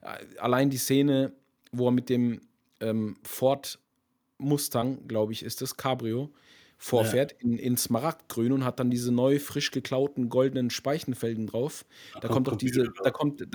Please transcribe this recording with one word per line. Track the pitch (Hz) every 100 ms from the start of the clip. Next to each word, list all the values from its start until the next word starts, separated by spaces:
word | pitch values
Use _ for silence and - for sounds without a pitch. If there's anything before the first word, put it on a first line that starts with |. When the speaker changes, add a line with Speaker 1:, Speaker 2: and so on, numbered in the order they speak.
Speaker 1:
Äh, | - - - -
allein | 117 123 139
die | 131
Szene, | - 139 143 135 135 - _ _ _
wo | 120 123
er |
mit | 123 123
dem, | 123 120 113 - _ _ -
ähm, | 110 110 107 -
Ford | - - 131 139 - - _ _ _ _ _ -
Mustang, | 135 143 - 123 123 131 -
glaub | 110 107
ich, | 113
ist | 113 -
das, | 131 -
Cabrio, | 131 127 117 117 147 _ _ - _ _ -
vorfährt | 120 110 120 143
Speaker 2:
Ja. | -
Speaker 1:
in, | 120 117
in | 123 123
Smaragdgrün | - 117 156 - - - 120
und | 135
hat | 127 120
dann | 123
diese | 123 120
neu | 120 131 143
frisch | 143 147 -
geklauten | 135 - 131 143 139 120
goldenen | 123 135 135 123
Speichenfelgen | - 135 160 - 120 117 113 110
drauf. | 113 143 - - - -
Speaker 2:
Da | -
Speaker 1:
Da | 117
Speaker 2:
kommt | 123 131
Speaker 1:
kommt |
doch | 123
diese, | 127 127
Speaker 2:
Computerlauf. | 120 - 135
Speaker 1:
da |
kommt, | - 147 143 -